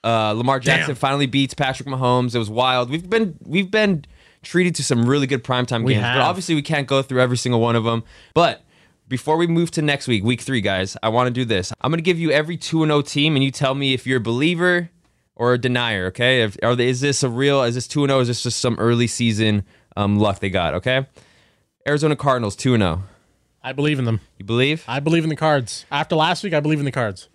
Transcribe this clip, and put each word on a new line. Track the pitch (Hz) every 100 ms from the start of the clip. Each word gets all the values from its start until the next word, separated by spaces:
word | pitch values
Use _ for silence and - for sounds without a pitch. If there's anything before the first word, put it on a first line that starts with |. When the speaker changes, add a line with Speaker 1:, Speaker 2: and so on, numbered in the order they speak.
Speaker 1:
Uh, | 113 113 107
Lamar | 107 123 135
Speaker 2:
Damn. | 123 139
Speaker 1:
Jackson | 156 127
finally | 139 139 139
beats | 139 135
Patrick | - 135 131 135
Mahomes. | 131 127 123 123
It | 117
was | 107
wild. | 110 127 127 123
We've | 156 180
been, | 226 214 151
we've | - 165 185
been | 214 214 170 - - _ _
treated | - 170 180
to | 160
some | 135 120 120
really | 143 135
good | 135
primetime | - 123 123 120
Speaker 2:
We | 123
Speaker 1:
games, | 107
but | 120
Speaker 2:
have. | 127
Speaker 1:
obviously | 131 185 175 160
we |
can't | 143 156 131
go | 139
through | 135 127
every | 127 123
single | 127 120
one | 117 117
of | 113
'em. | 117 - - -
But | - 165 110 _ _ _ _ _
before | 127 - 156
we | 175
move | 165 170
to | -
next | 151 143 -
week, | 113
week | 107 123
three, | - 131
guys, | 101 95 95 -
I | 113
wanna | 113 123
do | 120
this. | 123 101 92 -
I'm | 131
gonna | 165
give | 165 170
you | 165
every | 143 156 175
two | - 160
and | 156
oh | 147
team, | 143 143 151 147
and |
you | 135
tell | - 139 135
me | 139
if | 127
you're | 127 127
a |
believer | 110 120 156 175 180 175 170 _ _ _ _ _
or | 120
a | 123
denier, | 123 123 120 101 92
okay? | 92 123 131
If, | 110 98
are | 117
they, | 123 123
is | 123
this | 143 135
a | 135
real, | 117 139 139
is | 123 120
this | 120
two | 151
and | 143
oh, | 135
is | 123
this | 120
just | 120 -
some | 127 117
early | 117 120 120
season, | - 120 107 110 104 98 _ _ -
um, | 101 104
luck | 104 98
they | 98
got, | 92 82
okay? | 85 127 127 135 _ _ _ _ _ _ _ -
Arizona | 147 151 147
Cardinals, | 139 127 110 -
two | 135
and | 120
oh. | 95 82 95 _ _ _ _ _
Speaker 2:
I | 127
believe | 135 147 143
in |
them. | 120 110 - _
Speaker 1:
You |
believe? | 101 117 135 156 -
Speaker 2:
I | 127
believe | 147 165
in | 160
the | 151
Cards. | 160 147 117 - -
After | 143 - 160
last | 160 175
week, | 208
I | 160
believe | 151 156
in |
the | 143
Cards. | 131 113 95 -